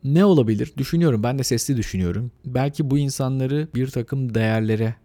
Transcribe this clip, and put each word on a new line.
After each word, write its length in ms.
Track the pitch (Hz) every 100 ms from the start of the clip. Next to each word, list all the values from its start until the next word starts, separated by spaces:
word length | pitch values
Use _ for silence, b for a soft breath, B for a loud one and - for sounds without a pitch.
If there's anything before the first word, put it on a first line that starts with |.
ne 200 | 135 156
olabilir? 480 | 202 165 110 107 123 -
Düşünüyorum. 460 | 131 165 170 117
Ben 160 | 113 135
de 60 |
sesli 320 | 127 120 - 131
düşünüyorum. 540 | 107 95 90 92 120 _
Belki 460 | - 127 139 143 143
bu 80 | 139
insanları 720 | 143 - 131 135 131 147 156
bir 120 | 120 131
takım 460 | 127 117 139 127
değerlere 600 | 110 110 110 110 110 113 113